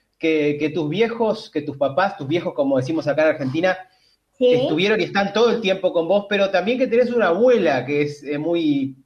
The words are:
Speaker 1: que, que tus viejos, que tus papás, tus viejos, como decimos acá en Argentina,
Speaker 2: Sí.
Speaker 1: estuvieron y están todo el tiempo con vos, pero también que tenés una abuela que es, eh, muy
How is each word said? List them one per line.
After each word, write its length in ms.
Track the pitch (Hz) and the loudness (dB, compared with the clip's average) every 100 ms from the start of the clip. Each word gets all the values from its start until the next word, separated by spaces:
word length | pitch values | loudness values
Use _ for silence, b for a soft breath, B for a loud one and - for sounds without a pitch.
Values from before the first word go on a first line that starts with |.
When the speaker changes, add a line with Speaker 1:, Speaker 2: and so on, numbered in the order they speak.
| b - | b -4
Speaker 1:
que, 380 | 160 156 147 147 | 0 0 0 0
que 100 | 151 | -2
tus 200 | 165 147 | -4 -4
viejos, 600 | 185 226 226 214 220 - | -2 -2 0 -2 -2 -6
que 120 | 151 | -8
tus 160 | 147 - | -8 -4
papás, 400 | 139 131 196 - | -2 0 -2 -4
tus 100 | 139 | -4
viejos, 260 | 170 170 | -4 -4
como 220 | - 135 131 | -4 0 0
decimos 300 | 131 160 147 | 0 -4 -2
acá 160 | 147 | 0
en 60 | 156 | 0
Argentina, 480 | - 131 156 185 180 - b b b _ - | 0 -4 -2 -2 -2 -8 b b b _ 0
Speaker 2:
Sí. 160 | 247 | 2
Speaker 1:
estuvieron 460 | 247 277 156 202 214 | 4 2 0 0 0
y 40 | 165 | 0
están 280 | 196 196 | -2 -2
todo 160 | 214 233 | 2 2
el 120 | - | 2
tiempo 300 | 185 190 180 | -2 0 0
con 160 | 170 165 | 0 2
vos, 180 | 202 202 | 0 0
pero 220 | 202 196 | 0 2
también 260 | 185 196 254 | 0 0 0
que 80 | 262 | 2
tenés 220 | 233 233 | 2 2
una 180 | 240 185 | 2 2
abuela 560 | 175 254 233 165 131 131 | 4 4 4 4 0 0
que 180 | 147 | -2
es, 200 | 147 143 | -2 -4
eh, 140 | 135 147 | -8 -6
muy 580 | 160 170 156 139 135 - | -2 0 2 0 -2 -8